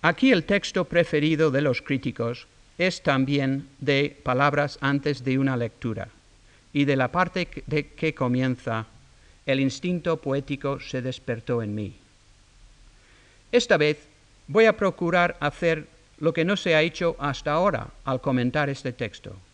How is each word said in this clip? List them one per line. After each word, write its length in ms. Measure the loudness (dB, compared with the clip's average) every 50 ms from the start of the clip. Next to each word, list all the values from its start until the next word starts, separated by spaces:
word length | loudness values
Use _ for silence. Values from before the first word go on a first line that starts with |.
| 2
Aquí 280 | 0 2 4 4 6
el 120 | 6 4 4
texto 420 | 2 0 0 0 -2 -2 -4 -4
preferido 640 | 2 2 2 2 4 2 2 2 2 2 4 2 2
de 120 | 2 2
los 200 | 2 2 0 -2
críticos 680 | -2 -4 -4 -2 -2 -4 -4 -4 -4 -4 -4 -8 -14 -20 _ -20 -20 -20 _
es 240 | -2 -2 0 0 0
también 680 | 0 0 2 2 2 2 2 0 2 0 -2 -2 -6 -10 -14 -6
de 360 | 0 0 2 2 2 0 -4 -8 -4
palabras 540 | -2 0 2 2 2 2 2 -2 -2 -4 -2
antes 420 | 0 0 0 2 0 -2 -4 -2 -2
de 160 | -2 0 2
una 160 | 2 0 0
lectura 540 | -2 -4 -6 -6 -6 -6 -6 -6 -6 -8 -12 -14 -20 _ -20 -20 -20 -20 -20 -20 -20 _ _ 0
y 120 | 0 2
de 100 | 2 2
la 140 | 2 0 0
parte 360 | 0 0 -2 0 -2 -6 -6
que, 180 | -6 -8 -14 -8
de 200 | -4 -4 -4 -4
que 260 | -4 -8 -4 -4 -4 -2
comienza: 720 | -2 -2 0 0 0 0 0 -2 -4 -6 -6 -6 -6 -6 -10 -16 -20 -20 -20 -20 _ -20 -20 -20 _ _
"El 140 | -2 0 0
instinto 560 | 0 0 -2 -4 -4 -4 -4 -2 -2 -2 -4
poético 640 | -2 -2 -2 -2 -2 -2 -4 -8 -4 -4 -4 -6 -6
se 220 | -8 -8 -6 -6
despertó 640 | -4 -6 -8 -8 -6 -8 -8 -6 -4 -4 -2 -2 -2
en 100 | -4 -4
mí". 220 | -6 -6 -8 -10 -16 _ _ _ _ _ _ _ _ _ _ _ -20 -20 -20 -20 _ -20 -20 _ -20 _ _ -20 -20 -20 -20 _ -20 _ _
Esta 260 | 2 2 4 4 2
vez 200 | 4 4 2 2 -2 -6 -20 _ _ _ _ _ _ _
voy 180 | 0 4 6 6
a 100 | 6 4
procurar 640 | 2 0 -2 -2 0 -2 0 2 2 2 2 0 -2
hacer 480 | -4 -4 -4 0 0 0 0 0 -4 -14 _ _ _ _ _ -2
lo 140 | -2 0 0
que 100 | 2 0
no 140 | 0 0
se 180 | 0 0 2 2
ha 60 | 4
hecho 340 | 2 2 -2 -2 -2 -2 -2
hasta 360 | -2 -4 -4 -4 -4 -4 -2 0
ahora 340 | 2 2 0 0 -2 -6 -10 -16 -12 -6
al 160 | -4 -4 -2
comentar 500 | -2 0 0 0 0 0 0 0 -2 -2
este 220 | -4 -6 -8 -8
texto 460 | -6 -6 -8 -8 -8 -12 -16 -16 -16 -18 -20 _